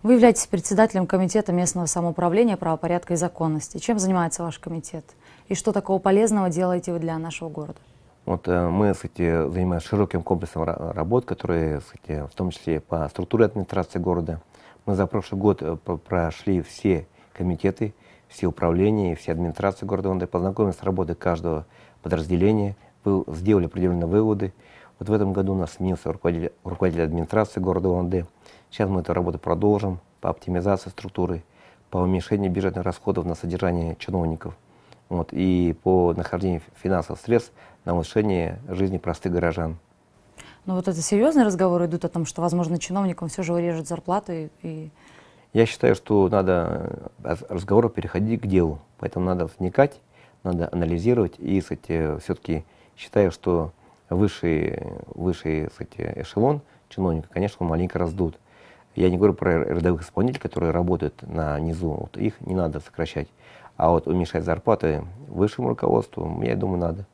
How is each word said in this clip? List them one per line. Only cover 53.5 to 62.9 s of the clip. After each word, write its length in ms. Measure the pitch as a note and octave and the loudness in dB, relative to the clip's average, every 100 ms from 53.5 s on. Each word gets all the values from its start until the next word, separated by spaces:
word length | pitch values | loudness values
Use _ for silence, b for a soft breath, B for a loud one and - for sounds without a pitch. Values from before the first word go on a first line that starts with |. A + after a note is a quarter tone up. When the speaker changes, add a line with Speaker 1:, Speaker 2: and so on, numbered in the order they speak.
| F2 D#2+ - b b _ | 0 0 -8 b b _
Speaker 2:
высший, 840 | F2+ G2+ - E2+ D#2 D2+ - - - - | 2 2 0 0 0 0 -4 -8 -12 -14
высший, 540 | - F2+ E2+ D#2+ D#2 D#2 | -4 -2 -2 -2 -2 -4
кстати, 440 | - - - D#2+ - | -8 -16 -8 -8 -6
эшелон 460 | - - B2 D3 - b _ | -6 0 2 0 -6 b _
чиновника, 380 | - F#2 D#2+ D#2 | -2 0 0 -4
конечно, 340 | F2 G2+ - F2 | -4 -4 -2 -2
маленько 340 | E2 F2+ - | 0 -2 -2
раздут. 400 | F2 F2 E2+ - b b b b b - | -4 0 -2 -4 b b b b b 2
Я 140 | F#2 | 2
не 80 | F2+ | 6
говорю 160 | G#2 | 4
про 300 | - - E2 | 4 2 2
рядовых 400 | - E2+ F2+ E2+ | 0 0 2 0
исполнителей, 360 | E2 - A#2 C3 | -4 -2 -2 -2
которые 320 | - - E2+ | -6 -2 0
работают 520 | D#2+ F2 E2+ D2+ - | 0 0 0 -2 -8
на 360 | - D#2+ D2+ D2 | -8 -4 -2 -2
низу, 300 | E2 E2 E2+ | -4 -4 -4
вот 260 | D2+ - - | -6 -8 -4
их 240 | G#2+ - | -4 -4
не 120 | - | -4
надо 260 | F#2 E2 D2+ | -2 -2 -4
сокращать. 480 | - | -10